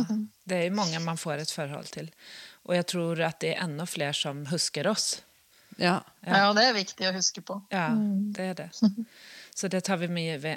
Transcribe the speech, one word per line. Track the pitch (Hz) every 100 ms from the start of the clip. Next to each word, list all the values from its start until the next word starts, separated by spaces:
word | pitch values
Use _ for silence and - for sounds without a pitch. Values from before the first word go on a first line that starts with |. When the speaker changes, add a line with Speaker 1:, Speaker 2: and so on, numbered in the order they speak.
| 233 214
Speaker 1:
<laughs> | 214 - -
Speaker 2:
det | 180
er | 175
jo | 202
mange | 180 160
man | 165 165
får | 170 147
et | 156
forhold | - 143 143 151
til. | - 160 - - - - -
Og | - 175
jeg | 175
tror | 180 170 165 165
at | -
det | 160 156
er | 175
enda | 147 175
flere | - 143 147
som | 151 143 139
husker | 160 - 147 165
oss. | 220 - - - _ _ _ _
Speaker 3:
Ja. | - 180 180 - -
Speaker 2:
Ja. | 175 190
Speaker 1:
Ja, | 202
det | 208 254
er | 220
viktig | 190 - 190
å | 185
huske | 180 -
på. | - 196 196
Speaker 2:
Ja, | 196 156
Speaker 1:
Mm. | 220 208 196 208
Speaker 2:
det | 208 185
er |
det. | 175 170 - 214 208 220 - - - -
Så | - 190
det | 185
tar | 185 185
vi | 170
med, | 175 165 147 151